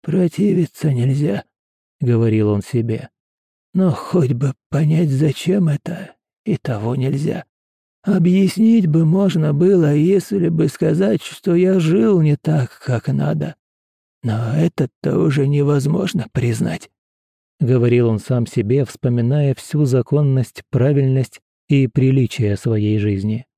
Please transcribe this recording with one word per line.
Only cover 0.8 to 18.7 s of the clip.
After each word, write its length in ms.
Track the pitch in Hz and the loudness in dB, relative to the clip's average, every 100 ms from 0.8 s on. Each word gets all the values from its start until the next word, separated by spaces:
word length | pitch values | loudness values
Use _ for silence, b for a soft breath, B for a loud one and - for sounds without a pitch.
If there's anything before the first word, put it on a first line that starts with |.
| 160 | -2
нельзя», — 500 | 127 127 135 147 196 - _ _ _ _ _ | 0 0 0 -2 -4 -8 _ _ _ _ _
говорил 480 | 120 117 113 110 104 | 0 2 2 2 2
он 120 | 104 | 0
себе. 480 | - 120 117 113 - _ _ _ _ _ _ | -2 -4 -4 -6 -10 _ _ _ _ _ _
«Но 180 | 180 185 | 0 0
хоть 420 | - - 185 131 | 0 -2 0 0
бы 200 | 123 139 - _ | 0 -2 -6 _
понять, 400 | 143 151 160 165 | -2 0 2 0
зачем 580 | 135 151 - - 202 165 | 0 0 -2 -2 0 0
это, 480 | 143 - - - _ _ _ - | -2 -6 -12 -14 _ _ _ -6
и 120 | 127 | -4
того 380 | - 110 107 131 | -4 -4 -4 -2
нельзя. 500 | 131 139 156 - - _ _ _ _ _ | -2 -2 -4 -6 -10 _ _ _ _ _
Объяснить 840 | - 190 170 185 190 - 220 226 180 | -2 2 4 4 2 2 4 4 4
бы 180 | 156 160 | 2 2
можно 480 | 185 196 170 151 | 2 2 0 0
было, 400 | 147 175 190 151 | 2 4 4 4
если 560 | 147 160 196 - 196 175 | 2 2 2 0 -2 -2
бы 180 | 160 160 | 0 -2
сказать, 540 | - 160 156 196 208 | 0 -2 0 0 -2
что 340 | - - - 170 | -4 -8 -2 2
я 240 | 185 190 | 2 2
жил 420 | 160 185 226 190 | 2 2 2 4
не 140 | 156 147 | 2 0
так, 420 | - 156 127 - | 0 -2 -2 -8
как 240 | - 120 - | -4 -4 -2
надо. 480 | 139 147 156 151 - _ _ _ _ _ _ | -2 -2 -2 -6 -10 _ _ _ _ _ _
Но 300 | 120 110 117 | -6 -4 -2
это-то 680 | 143 165 - 131 _ - 175 | 0 -2 -2 -6 _ -4 0
уже 280 | 170 139 139 | 0 0 0
невозможно 800 | 143 143 143 143 - 190 175 120 | 0 0 0 0 -2 -2 -4 -4
признать», — 580 | - 120 113 - - - _ _ _ _ _ _ _ | -4 -2 -2 -4 -6 -14 _ _ _ _ _ _ _
говорил 500 | 117 127 120 120 120 | 0 2 4 2 2
он 100 | 110 | 0
сам 260 | - 123 113 | -2 -4 -2
себе, 380 | - 104 | -4 -2